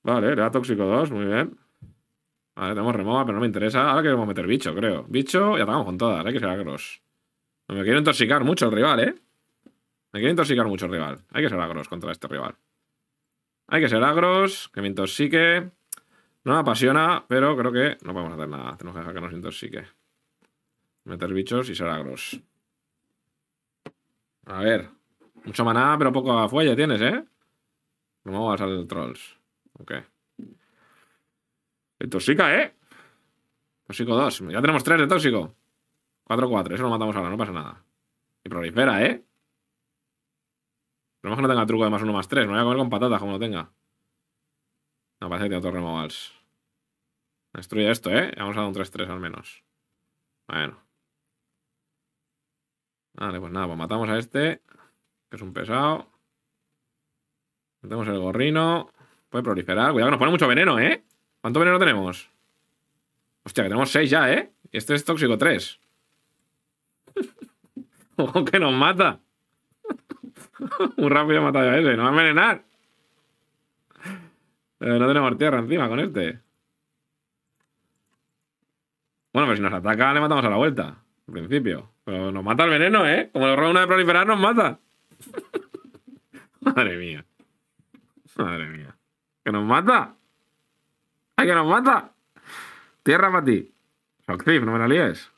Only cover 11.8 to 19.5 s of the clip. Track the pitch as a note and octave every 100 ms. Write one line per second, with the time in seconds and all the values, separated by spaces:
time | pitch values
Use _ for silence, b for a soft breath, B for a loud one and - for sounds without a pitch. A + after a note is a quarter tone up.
11.8 | - F2 E2 E2 - C#2+ B1 - _ _
12.8 | _ _ _ _ _ _ _ _ _ D#3+
13.8 | C#3 A2+ C3+ D#3+ F3 F#3 G3 G3 - -
14.8 | G2+ G2 - - D3 D#3+ E3+ F3 F3+ _
15.8 | _ - b b b b B2+ D3+ C#3 A2+
16.8 | D3 D3 D#3+ F3 - B2+ C#3 C#3 B2 B2
17.8 | C#3+ - - F#2 E2 D#2+ D2+ C#2+ B1 D2+
18.8 | F2 F2+ E2 F2+ F2 E2+ F2